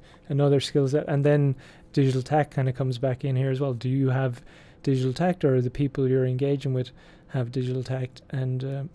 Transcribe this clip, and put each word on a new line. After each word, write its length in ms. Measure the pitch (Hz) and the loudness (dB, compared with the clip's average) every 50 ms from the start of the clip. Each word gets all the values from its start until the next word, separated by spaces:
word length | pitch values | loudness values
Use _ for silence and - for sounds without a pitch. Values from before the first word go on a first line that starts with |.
| - - - - - - | -10 -16 -20 -20 -8 -4
another 300 | 143 139 143 143 143 139 | 0 2 4 4 4 4
skill 280 | - - - 147 139 131 | 2 0 0 0 2 2
set? 180 | 131 151 - - | 2 0 0 0
And 160 | 147 139 139 | 0 2 4
then 300 | 147 147 147 143 139 131 - - - - - - - - | 4 4 4 4 2 0 -2 -8 -16 -20 -20 -20 -4 0
digital 280 | 151 139 135 127 131 | 2 2 4 2 0
tact 320 | 127 - 147 151 143 139 - | -2 0 2 2 2 0 -2
kinda 160 | - 131 131 127 | -2 -2 -2 -2
comes 240 | - 139 131 127 120 | -2 -2 -4 -2 -2
back 280 | 127 135 123 123 - | -2 -2 -2 -2 -4
in 100 | 139 131 | -2 -2
here 140 | 127 135 135 | 0 0 0
as 80 | 131 131 | -2 -2
well. 140 | 147 139 127 | -2 -2 -2
Do 160 | 117 110 127 | -4 -4 -2
you 200 | 131 139 135 131 | 0 0 2 2
have 320 | 127 131 135 131 123 - - - - - - - - - - | 2 0 0 -2 -4 -6 -12 -20 -20 -20 -20 -20 -20 -6 -2
digital 300 | - 135 131 127 131 127 | 0 0 2 0 -2 -2
tact, 300 | - 170 185 175 - - | 0 0 0 0 2 2
or 160 | 147 131 127 | 2 4 2
the 80 | 123 123 | 2 0
people 360 | - - 147 135 - - 135 127 | -2 -2 -2 -2 0 0 0 2
you're 180 | 131 131 131 | 2 2 2
engaging 480 | 131 127 127 139 139 143 139 135 139 131 | 0 0 0 0 0 0 0 0 -2 -2
with 180 | 127 123 127 - - - - - - - - | -2 -4 -4 -8 -16 -20 -20 -20 -20 -16 -6
have 220 | - 135 123 117 | -4 -4 -4 -2
digital 320 | 123 131 127 123 127 131 123 | -4 -4 -4 -2 -4 -4 -4
tact? 380 | - 131 131 127 127 - - - - | -4 -4 -6 -6 -8 -10 -16 -16 -10
And, 340 | - 135 131 131 131 127 135 | -6 -4 -4 -4 -4 -4 -4
uh, 200 | 135 135 139 135 - - | -6 -6 -8 -8 -10 -14